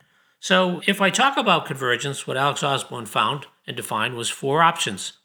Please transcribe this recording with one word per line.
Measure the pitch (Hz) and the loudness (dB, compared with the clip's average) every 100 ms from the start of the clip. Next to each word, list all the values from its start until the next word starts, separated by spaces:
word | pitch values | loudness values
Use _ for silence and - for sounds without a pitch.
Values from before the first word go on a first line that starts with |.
| _ _ _ _ | _ _ _ _
So | - 185 185 165 - | 2 2 2 0 -2
if | 202 | 2
I | 190 | 2
talk | 226 269 285 | 4 2 2
about | 226 165 - | 4 2 0
convergence, | 135 127 120 139 135 - | -4 0 0 -2 -6 -4
what | 131 | 0
Alex | 139 - | 0 0
Osborne | 147 135 - 123 107 | 0 -2 -4 -10 -4
found | 127 110 143 - _ - | 0 0 -2 -8 _ -12
and | 120 | -10
defined | - 110 117 | -6 -2 -2
was | 120 113 | -4 -6
four | - 139 151 | -4 -2 4
options, | 165 170 - 95 - - | 4 4 -4 -4 -10 -12